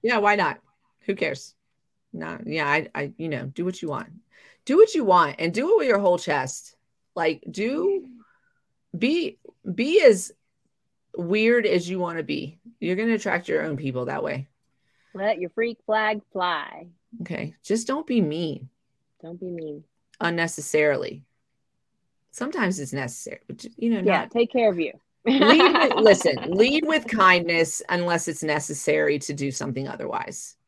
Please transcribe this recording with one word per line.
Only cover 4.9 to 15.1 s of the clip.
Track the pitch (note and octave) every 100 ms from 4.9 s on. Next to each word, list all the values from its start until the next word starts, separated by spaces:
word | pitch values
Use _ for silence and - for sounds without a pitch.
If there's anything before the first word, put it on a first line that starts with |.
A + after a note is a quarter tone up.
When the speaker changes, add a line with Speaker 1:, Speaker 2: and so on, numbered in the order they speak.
Speaker 1:
you | F4+
want | A3 F3+ D#3 -
and | E3
do | F#3+ D4+
it | G#4+
with | C#4+
your | G3+
whole | G3 F3
chest. | - C#3+ C3 - - _ _ _ _ -
Like, | D#3+ D#3 -
do, | C3 A3 D4 F#4 G4 C4 A#3+ A3 _ _ _ _ _ _ E3+
be, | A#3+ E4 D#4+ - - _ -
be | F3 B3+ F#4
as | C#4 G3 - - _ _ _ _ _ _ _ -
weird | E3+ G#3 A3+ A#3+ G#3
as | F3+ F3
you | F#3
wanna | F3 E3
be. | D#3 D3+ C#3+ - A#3 _
You're | E3 F#3
gonna | A3+
attract | A3 G#3 F3+ F3+
your | D#3
own | D#3 C#3
people | C#3+ B2+
that | B2 C#3
way. | D3+ C#3 C3+ _ _ _ _ _ _